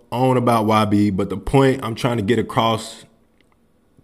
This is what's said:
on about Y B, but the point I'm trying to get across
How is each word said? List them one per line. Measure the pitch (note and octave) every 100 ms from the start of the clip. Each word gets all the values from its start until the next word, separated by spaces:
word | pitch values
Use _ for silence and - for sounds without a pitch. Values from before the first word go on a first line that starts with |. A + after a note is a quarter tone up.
| _
on | A#2 C3 B2
about | A#2+ A#2 A2
Y | G#2+ G#2
B, | G#2 G#2
but | F#2 F#2+
the | F#2+
point | - C#3 C3+ B2+
I'm | A2+
trying | A2+ B2+ A#2
to |
get | G2 A2
across | G2+ - A2+ A2 - - - _ _ _ _ _ _ _ _ _